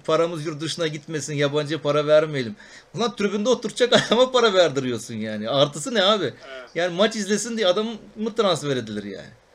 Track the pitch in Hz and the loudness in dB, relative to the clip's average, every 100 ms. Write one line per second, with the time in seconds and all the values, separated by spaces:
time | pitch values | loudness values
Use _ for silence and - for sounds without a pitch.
0 | - 160 170 170 160 147 156 - 160 156 | 0 2 2 -2 -8 -6 -6 -4 -6 -6
1 | - 156 151 143 143 147 147 160 143 147 | -8 -8 -6 -2 0 0 -2 -2 0 0
2 | 147 151 156 139 113 104 - - - 156 | 4 4 4 -2 -6 -8 -18 -20 -12 -4
3 | 226 208 202 208 233 240 180 - 233 226 | -4 -2 -2 0 0 0 -2 0 4 4
4 | - 226 254 254 226 185 160 139 127 117 | 4 4 4 4 4 6 4 2 -2 -4
5 | - 113 110 107 110 139 143 156 262 226 | -6 -8 -6 -6 -2 2 2 0 -4 2
6 | 185 214 135 - - 131 - 165 180 175 | 2 2 -2 -6 -16 -18 -8 -4 -2 0
7 | 214 220 190 208 233 226 180 185 226 220 | 0 0 -2 -2 -2 0 2 2 -2 -6
8 | - 214 220 220 196 165 143 123 110 104 | -14 -8 -4 0 0 0 -2 -2 -4 -8
9 | 101 87 - - _ | -8 -12 -16 -20 _